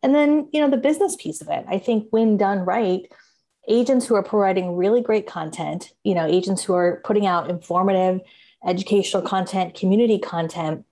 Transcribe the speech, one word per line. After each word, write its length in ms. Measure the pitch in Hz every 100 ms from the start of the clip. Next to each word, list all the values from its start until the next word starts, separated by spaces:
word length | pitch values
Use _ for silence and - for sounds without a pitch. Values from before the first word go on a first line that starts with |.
And 120 | 269
then, 340 | 285 294 302 294
you 120 | 302
know, 80 | 294
the 80 | 269
business 360 | 269 311 403 -
piece 260 | - 151
of 60 | 151
it, 120 | 151 -
I 80 | 190
think 300 | - 220 214
when 300 | 220 226 208
done 220 | 196 196
right, 460 | 180 202 214 185 - - _ _ _ _ -
agents 380 | 226 240 262 240
who 80 |
are 80 | 214
providing 540 | 196 214 196 185 180 175
really 260 | 185 233
great 240 | 240 220 208
content, 680 | - 160 160 156 165 - _
you 120 | -
know, 100 | 180
agents 400 | 160 180 180 190
who 80 | -
are 300 | 180 175 165
putting 220 | - 214 202
out 240 | 175 165
informative 720 | 175 - 175 196 190 185 185 - _ _ _ -
educational 560 | 180 190 202 190 196
content, 520 | 175 190 180 196 185
community 440 | - 190 202 233 208
content 680 | - 170 165 175 160 160 -